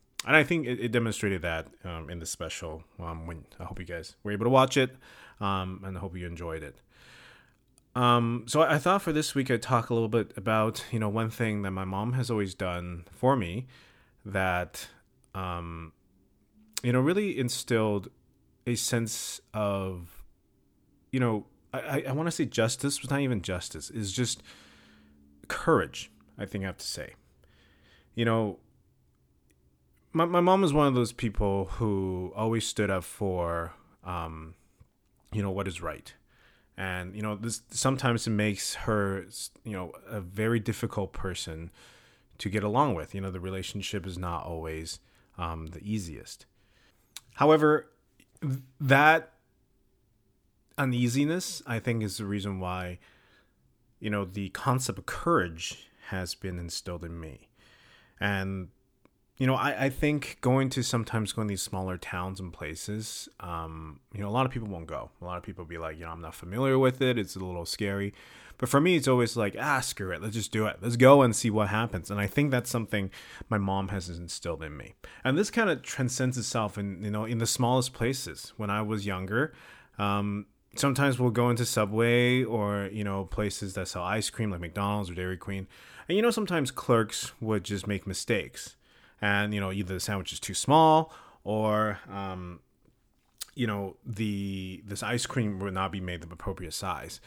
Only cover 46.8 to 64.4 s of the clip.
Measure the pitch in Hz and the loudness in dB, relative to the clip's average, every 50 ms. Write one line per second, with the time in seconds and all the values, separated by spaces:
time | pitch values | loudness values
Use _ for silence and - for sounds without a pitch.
46.8 | _ _ _ _ _ _ - - - _ - - 143 151 156 151 156 151 151 147 | _ _ _ _ _ _ -20 -20 -20 _ 0 4 8 8 8 10 8 8 6 4
47.8 | - - _ _ _ _ _ _ _ _ _ - 165 135 131 131 - - _ - | 2 -4 _ _ _ _ _ _ _ _ _ -6 -4 -4 -4 -4 -6 -12 _ -2
48.8 | 147 131 135 139 147 156 160 165 160 - _ _ _ _ _ _ _ _ _ _ | 4 6 8 8 10 8 8 6 4 -4 _ _ _ _ _ _ _ _ _ _
49.8 | _ _ _ _ _ _ _ _ _ _ _ _ _ _ _ _ _ _ _ - | _ _ _ _ _ _ _ _ _ _ _ _ _ _ _ _ _ _ _ 0
50.8 | 139 131 123 120 123 120 120 139 147 151 170 185 - - - - - - 117 110 | 0 2 4 4 4 4 4 4 2 2 2 0 -2 -4 -8 -8 -6 -4 -4 -2
51.8 | - 127 117 113 110 98 - - 107 98 104 104 98 104 95 92 92 90 90 92 | 0 0 0 0 0 -2 -4 -4 -4 -2 -2 -2 -2 -2 -4 -4 -4 -4 -4 -4
52.8 | 90 90 90 - - - _ _ _ _ _ _ _ _ _ _ _ _ _ _ | -6 -6 -8 -12 -14 -20 _ _ _ _ _ _ _ _ _ _ _ _ _ _
53.8 | _ _ _ - 107 107 104 101 98 90 95 101 98 87 - - - 135 123 127 | _ _ _ -6 -4 -2 0 0 -2 -2 -4 -4 -4 -4 -6 -2 0 2 2 2
54.8 | - - 95 - - - - - - 170 170 123 - 85 80 85 - - - - | 2 -2 -4 -4 -6 -8 -6 -2 2 2 4 4 2 0 -4 -8 -8 -8 -10 -12
55.8 | - - _ _ - - 101 92 90 85 - - - 95 90 87 87 85 - - | -16 -20 _ _ -10 -6 -6 -4 -4 -6 -8 -8 -8 -8 -6 -6 -8 -8 -8 -8
56.8 | - 92 87 80 85 82 85 85 82 78 65 - - _ _ _ _ _ - - | -8 -8 -8 -8 -8 -10 -10 -10 -10 -12 -14 -16 -20 _ _ _ _ _ -20 -20
57.8 | - - - - _ _ _ - 98 101 101 95 95 98 95 95 90 - - _ | -20 -20 -20 -20 _ _ _ -2 -2 0 0 0 -2 -2 -4 -6 -8 -10 -14 _
58.8 | _ _ _ _ _ _ _ _ _ _ _ - 131 131 135 92 110 143 117 98 | _ _ _ _ _ _ _ _ _ _ _ 0 2 2 2 2 2 0 0 0
59.8 | 135 139 135 - 156 147 151 143 - - - - - 123 131 135 135 131 - 131 | 0 -2 0 0 0 2 2 0 -2 -6 -8 -2 2 2 4 4 2 2 0 -2
60.8 | 120 - - 117 110 - - 113 107 98 - 117 110 104 98 92 - - - 92 | -2 0 0 -2 -2 -2 -2 -2 -2 -2 -2 -2 -2 -2 -2 -4 -6 -6 -4 -4
61.8 | 92 92 92 87 - - - 90 92 95 92 95 92 87 82 - 80 76 80 - | -4 -4 -6 -6 -8 -6 -6 -4 -4 -4 -6 -8 -10 -10 -10 -10 -10 -10 -8 -8
62.8 | - 104 104 110 110 - - - - - - - - 87 85 82 82 80 80 80 | -8 -6 -6 -6 -6 -8 -10 -12 -12 -14 -16 -14 -10 -8 -6 -6 -6 -8 -10 -10
63.8 | 80 78 71 - _ _ - 98 101 101 107 127 | -12 -12 -14 -18 _ _ -10 -6 -4 -2 0 0